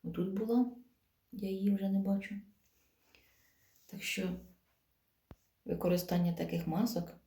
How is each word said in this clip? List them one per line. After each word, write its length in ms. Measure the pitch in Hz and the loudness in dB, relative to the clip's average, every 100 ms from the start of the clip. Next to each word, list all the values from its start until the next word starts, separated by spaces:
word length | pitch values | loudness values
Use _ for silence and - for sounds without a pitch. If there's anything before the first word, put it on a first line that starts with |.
отут 300 | 170 170 185 | -6 -2 -2
була. 380 | 196 226 233 247 - - _ _ _ _ | -2 2 4 2 -2 -20 _ _ _ _
Я 180 | - 196 | -6 -4
її 260 | 190 202 196 | 2 2 4
вже 140 | 196 | 2
не 100 | 196 | 2
бачу. 360 | 196 196 - 202 - _ _ _ _ _ _ - _ _ _ _ _ _ - | 2 0 -2 -10 -12 _ _ _ _ _ _ -20 _ _ _ _ _ _ -14
Так 180 | 202 | -8
що 260 | - - 185 180 - - _ _ _ _ _ _ _ - _ _ - | -4 -2 -2 -4 -10 -20 _ _ _ _ _ _ _ -20 _ _ -6
використання 680 | 170 175 175 175 175 175 | 0 2 2 2 2 2
таких 340 | 165 165 170 160 | 0 -2 -2 -2
масок 440 | 165 233 - 170 - | 0 0 0 -6 -10